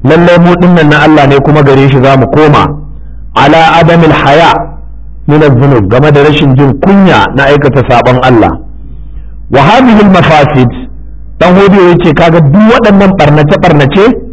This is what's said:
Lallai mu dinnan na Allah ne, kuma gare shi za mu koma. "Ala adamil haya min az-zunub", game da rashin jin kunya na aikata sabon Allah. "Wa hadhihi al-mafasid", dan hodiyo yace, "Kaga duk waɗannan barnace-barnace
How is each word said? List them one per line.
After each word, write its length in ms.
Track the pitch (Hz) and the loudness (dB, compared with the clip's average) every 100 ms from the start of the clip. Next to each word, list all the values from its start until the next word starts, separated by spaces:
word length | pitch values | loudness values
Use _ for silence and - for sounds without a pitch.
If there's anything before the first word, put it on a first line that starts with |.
Lallai 340 | 131 160 170 175 | 0 0 2 2
mu 140 | 175 175 | 2 2
dinnan 260 | 180 175 151 | 2 2 2
na 80 | 151 | 2
Allah 240 | 151 156 139 | 2 2 2
ne, 80 | 139 | 0
kuma 200 | 139 147 | 0 0
gare 260 | 143 135 139 | 2 2 2
shi 80 | 135 | 2
za 180 | 131 135 | 0 0
mu 120 | 123 | 0
koma. 340 | 151 156 - - - - - - - - | 0 2 0 -2 -6 -14 -16 -18 -16 -10
"Ala 500 | - 139 160 165 165 | -2 0 2 2 2
adamil 300 | 165 170 160 | 2 2 0
haya 400 | 143 139 147 165 - - - - - - - - | 0 0 2 2 -2 -6 -14 -16 -18 -18 -12 -2
min 160 | 151 | 0
az-zunub", 480 | 151 123 139 127 95 | 2 2 0 0 0
game 220 | 117 151 | 0 2
da 100 | 147 | 2
rashin 320 | 147 143 143 127 | 2 0 0 0
jin 160 | 139 - | 0 0
kunya 460 | 190 196 190 131 98 | 0 2 2 2 0
na 100 | 131 139 | -2 0
aikata 360 | 147 143 120 120 | 0 0 -2 0
sabon 300 | 120 123 127 | 0 0 0
Allah. 300 | 127 117 92 - - - - - - - - - - | 2 2 0 -4 -12 -18 -18 -18 -16 -16 -16 -18 -4
"Wa 120 | 131 | -2
hadhihi 400 | 139 240 254 214 202 | 2 2 2 2 2
al-mafasid", 640 | 185 143 151 147 131 123 - - - - - - - | 2 2 0 0 0 -2 -4 -14 -16 -18 -18 -18 -4
dan 160 | 175 185 | 0 2
hodiyo 340 | 196 202 180 | 2 2 2
yace, 240 | 175 175 | 2 0
"Kaga 260 | 143 170 165 | 0 0 2
duk 220 | 147 175 | 2 2
waɗannan 500 | 220 240 220 196 196 190 | 2 2 2 2 2 2
barnace-barnace 880 | 151 151 151 - 175 147 139 190 220 - - | 0 2 0 0 0 0 0 2 0 0 -8